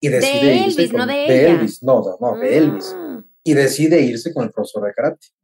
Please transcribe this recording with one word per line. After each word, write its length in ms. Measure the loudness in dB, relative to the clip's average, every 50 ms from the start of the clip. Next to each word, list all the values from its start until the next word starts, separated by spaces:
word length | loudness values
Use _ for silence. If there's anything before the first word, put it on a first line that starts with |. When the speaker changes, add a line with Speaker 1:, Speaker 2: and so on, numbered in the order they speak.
Speaker 1:
Y 80 | -2 0
Speaker 2:
De 80 | 0 2
Speaker 1:
decide 340 | 2 2 0 2 2 4 4
irse 100 | 4 2 0 0 0 -2
Speaker 2:
Elvis, 80 | 0
Speaker 1:
con 100 | 0 -2
Speaker 2:
no 60 | -2
de 60 | -2 -2
Speaker 1:
de 100 | -2 0 2 2 4 4
Speaker 2:
ella. 80 | 4 4 2
Speaker 1:
Elvis, 220 | 0 -4 -6 -6 0
no, 200 | 2 2 2 2
no, 140 | -2 -8 -4
no, 180 | -4 -4 -4 -2
de 180 | -2 0 2 4
Elvis. 340 | 2 2 0 -4 -8 -12 -12
Speaker 2:
Ah. 260 | -12 -12 -12 -14 -14 -16 _ _ _ _
Speaker 1:
Y 100 | 0 2
decide 460 | 2 2 0 0 0 0 4 4 4 2
irse 300 | 2 -2 -4 -8 -8 -6
con 120 | -6 -6
el 60 | -6 -6
profesor 320 | -8 -8 -8 -8 -8 -6
de 80 | -6 -4
karate. 340 | -2 -4 -4 -4 _ _ _ _ _